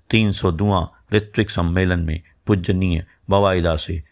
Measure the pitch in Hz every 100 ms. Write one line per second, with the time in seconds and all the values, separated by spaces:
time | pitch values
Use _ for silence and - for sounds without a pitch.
0 | - 113 107 98 95 82 104 95 82 _
1 | - 107 104 - 107 - 85 90 92 90
2 | 80 80 - _ - 98 85 92 92 82
3 | - _ - 98 101 92 85 78 - 87
4 | -